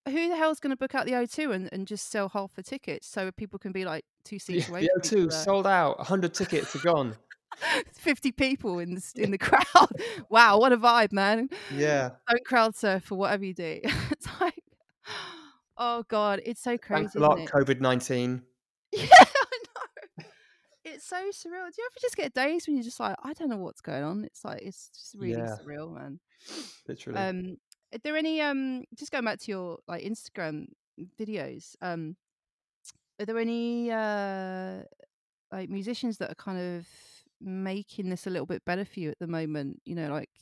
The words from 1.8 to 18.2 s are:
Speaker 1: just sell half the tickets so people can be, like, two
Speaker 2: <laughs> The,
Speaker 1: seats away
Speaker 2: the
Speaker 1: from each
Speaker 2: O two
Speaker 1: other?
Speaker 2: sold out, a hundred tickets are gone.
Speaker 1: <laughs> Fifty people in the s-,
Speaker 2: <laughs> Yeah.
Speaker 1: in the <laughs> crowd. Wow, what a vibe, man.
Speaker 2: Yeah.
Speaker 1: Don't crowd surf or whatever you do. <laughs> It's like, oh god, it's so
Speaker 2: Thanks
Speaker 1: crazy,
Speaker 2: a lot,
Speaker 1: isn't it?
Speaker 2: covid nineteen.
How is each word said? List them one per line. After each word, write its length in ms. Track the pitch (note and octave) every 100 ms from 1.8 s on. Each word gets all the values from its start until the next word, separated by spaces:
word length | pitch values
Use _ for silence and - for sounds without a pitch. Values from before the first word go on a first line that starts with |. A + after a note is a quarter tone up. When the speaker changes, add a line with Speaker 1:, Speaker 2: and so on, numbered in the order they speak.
| F#3+
Speaker 1:
just 240 | G#3 -
sell 180 | A3 G3
half 260 | G#3 G3
the 80 | -
tickets 440 | - C#4 - C3+ -
so 240 | - F#3+
people 260 | - G#3 G3
can 140 | G3+
be, 120 | F#3+
like, 200 | F#3 D#3+ - _
two 140 | - G3
Speaker 2:
<laughs> 100 | -
The, 100 | F3
Speaker 1:
seats 80 | C#3+
away 160 | F3
Speaker 2:
the 60 | E3+
Speaker 1:
from 100 | F#3
each 100 | - G#3+
Speaker 2:
O 80 | E3+
two 40 |
Speaker 1:
other? 180 | - G3+
Speaker 2:
sold 180 | G3 G3
out, 300 | F#3+ D3+ -
a 60 |
hundred 280 | - F#3+ F3
tickets 400 | - C#3+ D#3 C3
are 40 | C#3+
gone. 380 | E3+ D#3+ B2+ A2 - - -
Speaker 1:
<laughs> 420 | - - - A4+
Fifty 400 | - E4+ C#4 C4+
people 460 | - C4 C4+ A3+ F3+
in 120 | F3
the 20 | F3+
s-, 160 | -
Speaker 2:
<laughs> 40 | -
Yeah. 60 |
Speaker 1:
in 60 | G3
the 80 | G3
<laughs> 0 |
crowd. 500 | - - - E4+ - - A4+ G#4 -
Wow, 300 | A3+ A#3 G#3
what 140 | B3+
a 40 | B3
vibe, 360 | A#3+ A#3 G#3
man. 360 | G3+ G3 A3 C4 G4 -
Speaker 2:
Yeah. 480 | C#3 D3+ D3 B2+ - -
Speaker 1:
Don't 160 | A#3+ B3
crowd 300 | B3 A3 G#3+
surf 340 | G#3+ F#3+ -
or 40 | F#3+
whatever 260 | G3 G3
you 100 | G3
do. 260 | F3+ E3 -
<laughs> 280 | - - -
It's 160 | D4+ - -
like, 240 | F#4+ - - _ _ _ - - - E4+ D4+ _ _ -
oh 280 | A#3+ A#3+ -
god, 320 | G#3+ G#3 G3
it's 160 | - A#3
so 180 | B3 A#3+ -
Speaker 2:
Thanks 200 | D#3 E3+
Speaker 1:
crazy, 60 | -
Speaker 2:
a 20 |
lot, 160 | D3+ D3
Speaker 1:
isn't 120 | D#3
it? 40 |
Speaker 2:
covid 260 | C#3+ C3+ C3
nineteen. 640 | C3 B2 B2 B2+